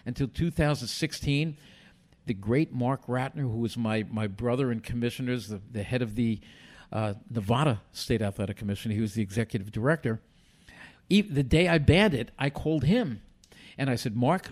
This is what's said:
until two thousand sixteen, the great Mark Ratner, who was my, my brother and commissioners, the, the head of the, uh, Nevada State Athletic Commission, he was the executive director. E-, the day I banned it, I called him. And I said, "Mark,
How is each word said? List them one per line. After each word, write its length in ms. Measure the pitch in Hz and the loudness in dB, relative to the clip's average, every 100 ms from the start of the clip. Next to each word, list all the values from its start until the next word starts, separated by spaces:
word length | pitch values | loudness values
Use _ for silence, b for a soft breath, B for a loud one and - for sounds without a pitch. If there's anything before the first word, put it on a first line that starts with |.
| - | -6
until 220 | 123 131 | -4 -2
two 240 | - 170 | -2 -2
thousand 380 | 156 151 147 113 | 2 2 0 -4
sixteen, 680 | - 156 - - 143 160 147 b b b b b _ - | -4 -6 -4 0 0 0 -6 b b b b b _ -8
the 60 | 98 | -4
great 360 | 101 127 160 | 0 2 2
Mark 360 | 131 123 135 - | 0 -2 -2 -2
Ratner, 340 | 123 135 156 | -4 -4 -4
who 160 | 131 113 | -4 -2
was 160 | 117 120 | -2 -2
my, 280 | 110 110 98 | 0 0 -2
my 160 | 110 107 | -2 -4
brother 420 | 98 120 127 131 | -2 -2 0 0
and 140 | 113 | -2
commissioners, 640 | - 120 120 - 127 123 101 | -4 -2 -2 -2 -4 -4 -4
the, 140 | 101 104 | -10 -8
the 100 | 110 | -8
head 180 | 101 123 | -2 -2
of 140 | 117 107 | -2 0
the, 240 | 117 107 B B B B B | 0 0 B B B B B
uh, 220 | 110 107 101 - | -2 -2 -4 -6
Nevada 520 | 117 98 120 151 104 - | -4 2 2 4 0 -4
State 280 | - - 117 | -8 -2 0
Athletic 360 | 101 98 98 98 | 0 -2 -4 -4
Commission, 340 | 104 98 113 | -4 -4 -2
he 80 | 104 | -2
was 140 | 110 | -2
the 80 | 110 | -2
executive 500 | 98 98 110 113 98 | -2 -2 -2 -4 -4
director. 480 | 110 123 160 123 110 - B B B B B B B - | -2 0 2 0 -4 -8 B B B B B B B 2
E-, 120 | 202 | 2
the 220 | 208 143 | 4 0
day 240 | 131 156 180 | 4 4 6
I 80 | 165 | 4
banned 360 | 147 170 214 | 6 6 6
it, 180 | 131 120 - | 2 -4 -4
I 120 | 139 | -4
called 340 | - 156 160 | -2 -2 2
him. 380 | 143 233 190 107 - _ - B B B | 4 2 2 -6 -12 _ -20 B B B
And 120 | 135 | -2
I 60 | 117 | -2
said, 200 | 127 110 | -2 0
"Mark, 360 | 123 185 - | 2 2 -2